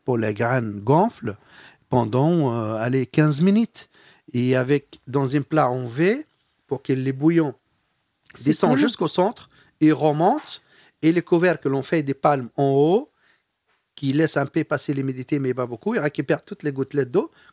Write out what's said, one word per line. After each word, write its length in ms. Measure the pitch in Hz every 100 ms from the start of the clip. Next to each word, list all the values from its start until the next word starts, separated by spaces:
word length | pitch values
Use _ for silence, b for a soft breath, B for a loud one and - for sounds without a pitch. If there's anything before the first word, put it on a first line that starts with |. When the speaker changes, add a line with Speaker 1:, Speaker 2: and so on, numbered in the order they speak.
| -
Speaker 1:
pour 120 | 120
les 160 | 107
graines 460 | 104 117 127 110 101
gonflent 560 | 107 156 226 - - 98 b b b b _
pendant, 640 | 123 110 123 151 175 135
euh, 220 | 117 110 110
allez, 300 | 120 135 123
quinze 360 | - 151 143
minutes. 480 | 185 208 226 - - b b b -
Et 220 | 123 123 127
avec, 440 | 127 143 - - -
dans 280 | 135 135 143
un 60 |
plat 280 | - 156 131
en 180 | 127 123
V, 380 | 120 180 269 302 _ _ _ _
pour 140 | 131
que 120 | -
les 180 | 131 131
bouillons 420 | 131 156 165 151 - _ _ _ _ _ _ _
Speaker 2:
C'est 120 | - 131
Speaker 1:
descendent 260 | - 202
Speaker 2:
cool. 80 | 262
Speaker 1:
jusqu'au 280 | 294 - 160
centre 420 | - 190 - - b b _
et 100 | 156
remontent, 680 | 131 151 151 180 302 - - b b b _
et 100 | 160
les 100 | 170
couverts 380 | - 170 180 156
que 80 | 143
l'on 160 | 139
fait 200 | 135 165
des 100 | 139
palmes 360 | 135 156 143 120 -
en 120 | 139
haut, 400 | 139 151 208 302 _ _ _ _ _ _ _ _ -
qui 180 | 139
laissent 240 | 143 160 147
un 80 | 135
peu 180 | 160
passer 300 | 151 143 -
l'humidité, 460 | 139 135 127 127 147
mais 140 | 131
pas 120 | 127 120
beaucoup, 300 | 117 208 226
ils 40 |
récupèrent 440 | 143 - 139 156
toutes 200 | - 196
les 80 | 151
gouttelettes 400 | 135 135 143 127
d'eau, 180 | 165 311 b b